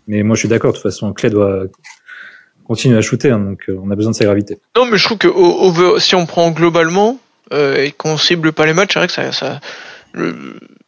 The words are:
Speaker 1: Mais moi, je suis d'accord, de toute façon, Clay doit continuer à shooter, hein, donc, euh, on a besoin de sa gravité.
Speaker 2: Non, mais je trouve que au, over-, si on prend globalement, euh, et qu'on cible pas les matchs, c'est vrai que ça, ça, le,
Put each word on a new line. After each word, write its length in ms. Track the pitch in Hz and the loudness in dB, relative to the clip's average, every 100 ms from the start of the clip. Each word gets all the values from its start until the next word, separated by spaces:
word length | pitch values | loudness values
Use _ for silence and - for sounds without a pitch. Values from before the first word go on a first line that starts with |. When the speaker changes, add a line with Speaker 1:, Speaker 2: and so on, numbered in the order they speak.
| - | -6
Speaker 1:
Mais 140 | 104 | -2
moi, 120 | 107 110 | 2 2
je 40 | |
suis 80 | 104 | 2
d'accord, 220 | 113 139 | 0 0
de 40 | - | -2
toute 60 | |
façon, 280 | 101 - 104 | -4 -6 -6
Clay 180 | - - | -2 0
doit 340 | 104 101 95 95 - - - - - - - _ _ | 2 0 0 -6 -12 -20 -20 -20 -20 -20 -20 _ _
continuer 340 | - 113 135 113 | -8 -2 2 2
à 20 | |
shooter, 300 | 104 120 147 | 2 0 0
hein, 80 | 113 | 0
donc, 260 | 98 95 - | -2 -6 -8
euh, 100 | 95 | -8
on 80 | 98 | -4
a 40 | 101 | -2
besoin 160 | 110 | -2
de 40 | 110 | 0
sa 80 | |
gravité. 340 | 104 101 101 - _ 233 | 2 2 -2 -8 _ 0
Speaker 2:
Non, 100 | 247 | 2
mais 100 | 208 | 2
je 60 | |
trouve 140 | - 208 | 0 0
que 100 | 170 | 2
au, 360 | 160 175 - 185 | 4 4 4 2
over-, 320 | 165 180 156 | 4 2 2
si 140 | - | 2
on 120 | 185 165 | 0 0
prend 240 | - 170 | 0 0
globalement, 680 | 160 170 170 165 180 214 262 _ _ - | 2 2 2 2 2 0 0 _ _ -8
euh, 240 | 143 143 135 | -2 0 0
et 100 | 143 | -2
qu'on 240 | - 160 156 | -4 -4 -2
cible 360 | - 175 160 | 0 0 0
pas 140 | 160 156 | 0 0
les 60 | |
matchs, 180 | 160 202 | 2 0
c'est 40 | 160 | 0
vrai 60 | 175 | -2
que 40 | |
ça, 180 | - 135 | -4 -6
ça, 280 | 135 143 143 - - - - _ | -6 -8 -8 -14 -18 -20 -20 _
le, 220 | - 92 78 67 - - _ | -8 -6 -6 -14 -18 -20 _